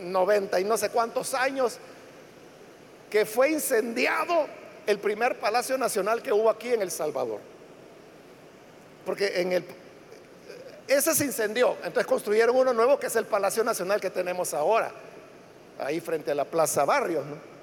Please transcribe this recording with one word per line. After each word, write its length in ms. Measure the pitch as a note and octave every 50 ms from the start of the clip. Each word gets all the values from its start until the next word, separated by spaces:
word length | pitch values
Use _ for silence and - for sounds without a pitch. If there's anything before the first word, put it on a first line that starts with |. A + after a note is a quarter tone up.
noventa 580 | F#3 F3 F#3+ F#3 F#3 G3 G#3 G3+ G3 F#3 - F#3
y 60 | F#3+
no 100 | G#3 A3+
sé 140 | G3+ G#3 G3+
cuántos 440 | - A#3+ A3+ A#3 A#3 B3+ - - C4
años 440 | B3+ B3+ C#4 C4+ C4+ B3+ A3 - - - - - - - - - - - - - - - - - - - - - - - - - - - -
que 160 | - G#3+ G#3
fue 260 | G#3 - B3 C4 D#4
incendiado 960 | D#4+ D4 - - C4 A3 A#3 A#3 A3+ A#3 C4+ D4+ D#4+ E4 D#4 E4 F4 E4 C#4 - - - - - - - -
el 140 | G#3+ G#3 G3
primer 400 | - G#3 G#3+ G#3 A#3+ B3+ - -
Palacio 380 | - G#3 G#3+ B3 A#3 - C4
Nacional 440 | C4 B3 G3+ - G3 F3+ G#3 A3+ A3+
que 120 | - C4 G#3+
hubo 160 | G#3 A3 A3
aquí 240 | G#3 A3 A3+ B3 A#3+
en 80 | A3+
El 100 | G3 F3
Salvador. 480 | - - D#3+ D3+ B2 C3+ B2+ A2+ G#2+ G2+ - - - - - - - - - - - - - - - - - - - - - - - - - - - - - - - - -
Porque 340 | F#3 F#3 D#3 G3 G3 - F3+
en 140 | F3 F#3 F3+
el... 120 | F3+ E3+ - - - - - - - - - - - - - - - - - - - - - - - -
Ese 300 | - C4+ C#4+ C#4 E4 D4
se 80 | - D4
incendió, 540 | C4+ - - G#3+ G#3 A3 B3 B3 F#3 D#3+ - -
entonces 220 | F3 - A#3+ -
construyeron 460 | - C4 B3 - G#3+ G#3 A3 A#3 A#3 B3
uno 200 | B3+ B3+ C4 B3
nuevo 260 | A3+ A#3 C4 C#4+ -
que 80 | -
es 80 | A3+ -
el 120 | A3+ A3
Palacio 360 | - A3 G3+ G3 G3 - A3+ A3
Nacional 380 | B3 G#3+ - F3 F#3 G#3 G#3
que 80 | - F#3
tenemos 440 | - F3+ F3+ F3+ F3+ F3+ E3+ - E3+
ahora, 380 | D3 D3+ F#3 A3 A3 D#3+ B2+ - - - - - - - - - - - - - - - - - -
ahí 220 | - C3+ D#3 E3+
frente 300 | E3 E3+ D#3+ D#3 D3 D#3
a 40 | C#3+
la 80 | C#3+ C3
Plaza 400 | - - E3 D#3 D3+ - D#3+ C#3+
Barrios, 420 | D#3 B3+ C#4+ A3+ F3+ E3 D3 C3+
¿no? 300 | D3 D3 D#3+ - - - -